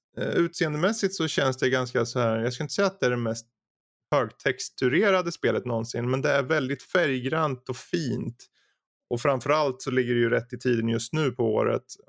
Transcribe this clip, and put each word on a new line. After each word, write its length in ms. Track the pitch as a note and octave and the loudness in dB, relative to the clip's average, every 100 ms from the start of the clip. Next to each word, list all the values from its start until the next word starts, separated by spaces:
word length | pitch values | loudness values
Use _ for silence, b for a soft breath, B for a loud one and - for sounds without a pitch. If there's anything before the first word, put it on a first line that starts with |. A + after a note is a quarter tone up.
| _ - | _ -6
eh, 100 | C3+ | -2
utseendemässigt 840 | - E3+ - D#3+ D3 F#3 A3 F#3+ | 2 0 0 -2 0 0 0 -2
så 140 | F#3+ D#3+ | -2 -2
känns 280 | - C#3 B2 | 0 0 0
det 140 | C3 | 0
ganska 340 | B2+ B2 B2 A2+ | 0 0 0 0
så 120 | C3 | 0
här, 180 | A#2 A2+ | 0 0
jag 140 | A#2 | -2
ska 120 | A#2 | -4
inte 100 | D3+ | -4
säga 120 | - G3 | 0 0
att 140 | G3 | 2
det 60 | B2+ | 0
är 40 | |
det 60 | B2 | 0
mest 300 | A#2 A2+ - _ _ _ _ _ _ | -2 -4 -10 _ _ _ _ _ _
högtexturerade 1200 | C#3+ A2+ - C#3 B2+ - - B2+ D3 G#3 F#3+ F3 | 0 0 -2 -4 -2 -6 -2 2 4 4 2 0
spelet 320 | - A#2 G#2+ | -2 0 0
någonsin, 460 | A#2+ A2+ A#2 A#2+ B2 | -2 -4 -4 -4 -2
men 120 | C3+ | 0
det 80 | C#3+ | 2
är 120 | C#3 | 0
väldigt 400 | C3+ D#3 C3 C#3 | 0 0 -2 -6
färggrant 880 | - F#3 D#3+ C3 B2 D#3+ D#3 B2+ - | -2 0 2 0 -2 -2 -2 -2 -8
och 80 | B2 | -10
fint. 720 | - F3 C#3+ A2+ - - - _ _ _ _ _ _ | -4 -4 -2 -4 -6 -10 -18 _ _ _ _ _ _
Och 100 | A#2+ | 0
framförallt 640 | D3 C3 C#3 D#3 C#3+ B2+ | 2 0 2 2 2 -2
så 80 | C#3+ | -2
ligger 240 | B2+ A#2+ | 0 2
det 60 | A#2+ | 2
ju 100 | A#2 | 4
rätt 220 | A#2+ A#2+ | 2 -2
i 60 | B2 | -4
tiden 300 | B2+ A#2 A2+ | 0 0 0
just 240 | A#2 - | -2 -2
nu 180 | D#3 D3 | 0 0
på 240 | - A2+ | 0 0
året, 300 | A2 A2 A2+ - - | 2 2 0 -4 -16